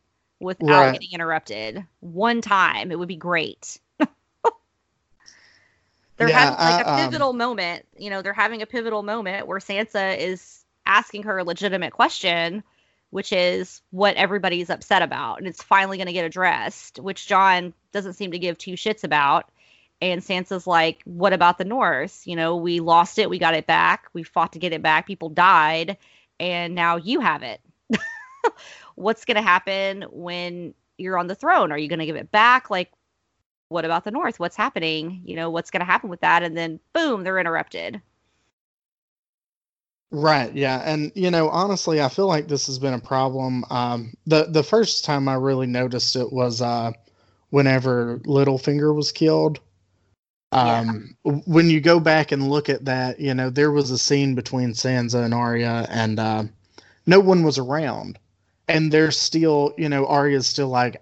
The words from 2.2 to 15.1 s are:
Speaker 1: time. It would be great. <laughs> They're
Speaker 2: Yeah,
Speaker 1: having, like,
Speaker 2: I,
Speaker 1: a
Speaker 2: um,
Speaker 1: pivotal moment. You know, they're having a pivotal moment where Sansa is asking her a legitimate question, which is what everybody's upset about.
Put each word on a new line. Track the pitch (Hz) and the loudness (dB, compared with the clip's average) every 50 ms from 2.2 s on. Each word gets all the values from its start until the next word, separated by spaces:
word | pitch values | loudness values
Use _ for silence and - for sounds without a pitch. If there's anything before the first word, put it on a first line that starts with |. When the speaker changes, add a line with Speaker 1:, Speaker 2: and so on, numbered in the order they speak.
| 214 233 240 233 220 | -2 0 0 -2 0
Speaker 1:
time. | - 208 190 180 156 - 104 104 180 160 | 2 4 4 4 4 2 -2 -4 -6 -6
It | 170 | -6
would | 175 175 | -6 -8
be | 185 | -10
great. | 156 170 175 175 165 - - - - - - - - _ _ | -10 -6 -2 -2 -2 -2 -4 -8 -14 -18 -18 -20 -20 _ _
<laughs> | _ - 302 - _ _ _ _ _ _ - 466 - _ _ _ _ _ _ _ _ _ _ _ _ _ _ - _ _ _ _ _ _ _ _ _ _ _ _ _ _ _ _ _ | _ -4 -4 -4 _ _ _ _ _ _ -2 -2 -2 _ _ _ _ _ _ _ _ _ _ _ _ _ _ -20 _ _ _ _ _ _ _ _ _ _ _ _ _ _ _ _ _
They're | - - 156 | 0 2 4
Speaker 2:
Yeah, | 156 254 | 6 6
Speaker 1:
having, | 254 - - - | 4 4 4 2
like, | 170 165 - 233 - | 2 4 4 2 2
Speaker 2:
I, | - | 0
Speaker 1:
a | 147 139 135 | 0 0 0
Speaker 2:
um, | 127 | 0
Speaker 1:
pivotal | - - 285 262 247 | -2 -2 -2 -2 -2
moment. | 240 233 254 240 196 180 170 175 - - _ _ | -2 -4 -4 -4 -4 -6 -6 -8 -10 -14 _ _
You | - 196 208 | -18 -12 -10
know, | 196 196 185 | -10 -8 -6
they're | 196 202 | -6 -2
having | 220 202 214 233 220 214 | 0 0 0 0 -6 -10
a | |
pivotal | - - 240 226 233 220 214 202 | -8 -8 -6 -6 -4 -4 -4 -4
moment | 208 214 233 208 185 190 196 - | -6 -6 -6 -6 -6 -8 -8 -8
where | - 185 196 | -8 -10 -10
Sansa | - - 196 196 220 214 - 202 190 190 185 - | -8 -6 -6 -4 -6 -4 -4 -2 -2 -2 -2 -4
is | 156 185 185 185 - - - _ _ _ _ _ _ | -4 -6 -6 -8 -12 -20 -20 _ _ _ _ _ _
asking | - 95 214 233 - - 202 202 | 2 2 2 2 0 -8 -10 -6
her | 214 190 190 | -6 -4 -4
a | 180 | -4
legitimate | 175 170 - 190 202 185 185 175 135 - | -6 -6 -4 -4 -4 -2 -4 -4 -6 0
question, | - 240 311 - - - 180 170 170 170 170 180 220 - _ _ _ _ _ _ _ _ _ | 0 0 0 0 -2 -2 -2 0 0 -2 -4 -4 -8 -12 _ _ _ _ _ _ _ _ _
which | - 196 196 - 208 | -10 -10 -6 -2 0
is | 180 180 180 180 185 185 - - - _ _ | 0 2 2 0 -2 -6 -8 -12 -20 _ _
what | 185 185 208 202 175 | -4 0 2 2 2
everybody's | - 190 175 202 202 180 185 175 175 175 165 | 2 0 0 0 -2 -2 -2 -2 -4 -4 -6
upset | 170 - - - 202 185 170 | -6 -8 -2 0 2 2 2
about. | 139 | 0